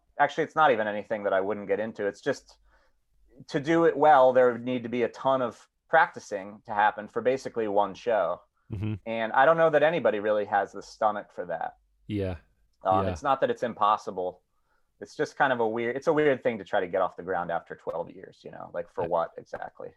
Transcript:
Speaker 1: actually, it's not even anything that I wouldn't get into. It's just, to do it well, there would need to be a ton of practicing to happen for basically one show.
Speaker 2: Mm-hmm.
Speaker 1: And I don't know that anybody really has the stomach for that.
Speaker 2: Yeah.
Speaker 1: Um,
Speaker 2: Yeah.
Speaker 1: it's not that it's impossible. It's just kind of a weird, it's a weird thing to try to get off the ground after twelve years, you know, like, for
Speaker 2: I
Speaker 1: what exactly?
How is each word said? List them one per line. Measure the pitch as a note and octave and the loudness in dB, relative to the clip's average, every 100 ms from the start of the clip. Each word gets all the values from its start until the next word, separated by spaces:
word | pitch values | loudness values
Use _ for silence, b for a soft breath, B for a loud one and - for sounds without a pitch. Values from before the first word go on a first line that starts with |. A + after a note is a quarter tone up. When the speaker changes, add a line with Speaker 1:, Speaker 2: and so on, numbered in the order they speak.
| _ - | _ -2
Speaker 1:
actually, | C#3+ - D3+ | 0 0 -4
it's | D#3 | 4
not | D3+ | 4
even | A2 G#2+ | 4 0
anything | G#2 G2 G#2+ | -4 -6 -4
that | G2+ | 0
I | F#2+ | 0
wouldn't | F#2+ G#2+ G2 | 0 -4 -2
get | G2 | -2
into. | A2 A2 G2+ | -2 -4 -4
It's | - | -4
just, | D3 B2+ _ _ _ _ _ _ _ _ _ C#3 - | -4 -4 _ _ _ _ _ _ _ _ _ _ -8
to | D#3 | -6
do | C3+ E3 E3 | 0 4 4
it | C#3+ | 4
well, | D3+ C#3+ C3 | 6 8 8
there | B2+ B2+ | 6 4
would | A#2 B2 | 2 -4
need | B2+ | -6
to | A#2 | -4
be | B2 | -2
a | A2 | -2
ton | - C3+ C3+ | -2 -2 0
of | A#2+ G#2 _ _ - | -2 -8 _ _ 0
practicing | D#3+ E3 A#2 - G2+ G2 G#2 - | 2 2 -2 -10 -10 -10 -18 -8
to | |
happen | G#2 G#2+ G#2 G#2 | 2 2 2 -8
for | A#2 | -2
basically | A2+ C3 B2 A#2 A2 | 0 -2 -4 -6 -2
one | G2+ G2+ | 0 0
show. | F2+ A#2+ G#2+ E2+ F2 _ _ _ | -4 -2 0 0 -4 _ _ _
Speaker 2:
Mm-hmm. | G2+ G#2+ G#2+ A2+ | -8 -6 -6 -6
Speaker 1:
And | A2+ A2 | -4 -2
I | B2+ C#3+ | 4 4
don't | E3 | 6
know | E3 | 4
that | D3+ | 4
anybody | D3+ E3+ A#2 G#2+ | 2 2 0 0
really | G#2+ G#2+ G2+ | 0 0 0
has | G#2 G2 | -2 -2
the | G2+ | -8
stomach | - - G#2+ G#2 - | -18 -2 -2 -2 -10
for | - F2 | -14 -8
that. | E2 D#2+ - _ _ _ | -6 -8 -12 _ _ _
Speaker 2:
Yeah. | G#2 F#2+ F2+ _ _ _ _ | -6 -6 -8 _ _ _ _
Speaker 1:
Um, | F#2+ F#2+ F#2+ | -2 0 0
Speaker 2:
Yeah. | |
Speaker 1:
it's | F2 | -4
not | C#3 C3+ | -2 -2
that | B2+ | -2
it's | A#2 | -2
impossible. | A#2+ F#2+ G#2 G#2+ - F#2 F2+ F2+ _ _ _ _ _ _ | -6 0 0 0 -2 -6 -8 -8 _ _ _ _ _ _
It's | G2+ - | -18 -8
just | D3+ - | -8 -2
kind | C#3 | 0
of | A#2+ | 2
a | A2+ | 0
weird, | A#2 A#2 C3 | -2 -4 -4
it's | E3 | 0
a | |
weird | D3+ D3+ B2+ | 2 2 2
thing | C3 A2 | -2 -4
to | |
try | F#2 G#2 | -4 -4
to | F2+ | -2
get | F#2+ | -2
off | F2+ - | -2 -4
the | |
ground | F2 F2 F2 | -6 -4 -4
after | E2+ - D#2+ | -6 -8 -14
twelve | - E2 F2 | -8 -8 -8
years, | F2+ - - | -12 -20 -20
you | - | -20
know, | - F2 | -16 -12
like, | F2 E2+ | -10 -10
for | - E2+ | -8 -2
Speaker 2:
I | |
Speaker 1:
what | E2+ E2 - | -2 -2 -8
exactly? | - - - _ - | -16 -14 -14 _ -18